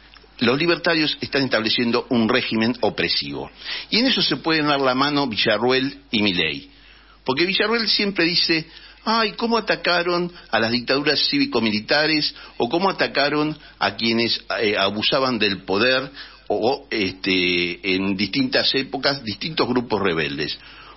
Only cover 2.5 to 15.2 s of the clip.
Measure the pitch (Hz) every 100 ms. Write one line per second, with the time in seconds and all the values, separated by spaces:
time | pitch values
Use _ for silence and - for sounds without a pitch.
2.5 | 110 113 123 104 82 85 - 71 69 -
3.5 | - - - - 202 254 214 - 165 165
4.5 | 160 147 139 131 127 143 143 135 104 117
5.5 | 107 123 131 135 - - 107 104 87 78
6.5 | 71 - - - - - - - 131 180
7.5 | 190 214 233 214 - 202 190 170 165 -
8.5 | 160 151 - - - 226 226 214 - 233
9.5 | 226 214 160 175 175 175 175 175 - -
10.5 | 110 113 123 120 135 147 139 - 143 139
11.5 | 123 110 104 110 147 156 156 147 - -
12.5 | - 120 170 190 - 123 135 143 151 151
13.5 | 151 - - 101 104 113 113 117 - -
14.5 | 98 107 98 98 104 - 143